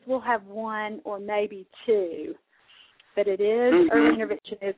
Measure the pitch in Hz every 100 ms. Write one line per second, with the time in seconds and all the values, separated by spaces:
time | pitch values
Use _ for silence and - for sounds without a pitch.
0 | - 262 226 233 196 208 220 214 214 214
1 | - 202 202 208 208 202 185 - - 208
2 | 180 156 156 - _ _ _ - _ _
3 | _ - 202 190 208 233 247 339 330 247
4 | - 226 214 214 - 214 196